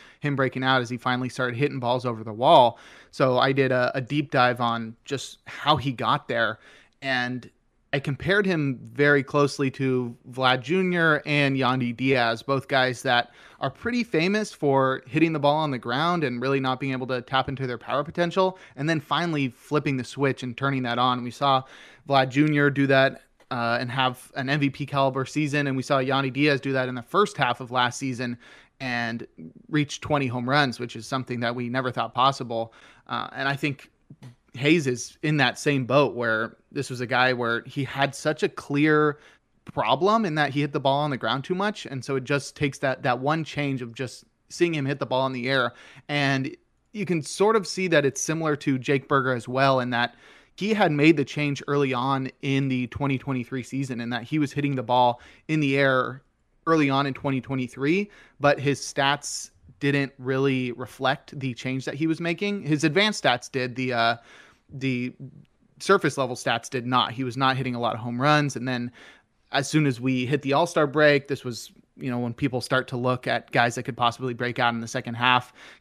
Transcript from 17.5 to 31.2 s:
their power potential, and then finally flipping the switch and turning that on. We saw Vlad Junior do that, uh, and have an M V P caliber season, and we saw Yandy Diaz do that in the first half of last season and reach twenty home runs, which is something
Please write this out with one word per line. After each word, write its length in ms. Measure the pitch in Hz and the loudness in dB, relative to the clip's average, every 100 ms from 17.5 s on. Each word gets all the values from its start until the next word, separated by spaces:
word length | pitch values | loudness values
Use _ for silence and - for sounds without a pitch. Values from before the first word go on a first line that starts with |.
| 131 135 | -4 -6
their 100 | 117 | -8
power 260 | - 127 | -4 -4
potential, 540 | 147 - 175 180 185 185 - - | -2 -2 0 2 0 0 -12 -6
and 140 | 151 | -2
then 100 | 160 | -2
finally 500 | - 147 175 151 131 | -2 -2 0 0 -2
flipping 480 | - - 147 143 131 | -4 -4 -2 0 -2
the 60 | |
switch 380 | 120 - 139 131 | -4 -2 0 0
and 160 | 123 117 | -6 -4
turning 240 | 139 135 | -2 -2
that 140 | 123 120 | -2 0
on. 260 | 123 123 | 2 0
We 80 | 120 | -4
saw 320 | - 143 135 - - - - - | -2 2 2 0 -12 -20 -16 2
Vlad 200 | 135 131 | 4 4
Junior 420 | 131 151 147 143 | 4 4 4 4
do 160 | 135 135 | 4 4
that, 340 | 135 135 131 - _ _ | 6 4 0 -12 _ _
uh, 260 | 123 117 120 | -4 -2 -2
and 100 | 123 | -2
have 400 | 131 131 123 - - | 0 0 -2 -8 -6
an 140 | 131 | -2
M 120 | 147 | 0
V 80 | 139 | 0
P 160 | 135 139 | -2 -4
caliber 400 | 143 135 135 127 | 0 2 0 -4
season, 420 | 147 151 147 143 | -2 -2 0 0
and 80 | 131 | -2
we 80 | |
saw 160 | - 143 | 0 0
Yandy 320 | 131 135 135 | 2 0 0
Diaz 300 | 127 147 135 | 2 2 2
do 100 | 135 | 0
that 160 | 135 127 | -2 -2
in 80 | 127 | -6
the 60 | |
first 340 | - 185 208 - | -2 2 2 2
half 240 | 127 120 | 0 0
of 100 | 123 | -4
last 300 | 123 123 - | 0 0 0
season 380 | 135 120 123 120 - - - - | -6 -4 -6 -8 -12 -20 -20 -12
and 480 | 131 120 117 117 - - 80 - - | -6 -4 -4 -6 -10 -16 -20 -20 -4
reach 320 | 151 143 - | 0 0 -4
twenty 280 | - 147 131 | -2 0 0
home 220 | 123 120 | -2 0
runs, 300 | 147 139 117 | 2 2 0
which 160 | 120 117 | -8 -10
is 100 | 110 | -6
something 360 | 135 | -6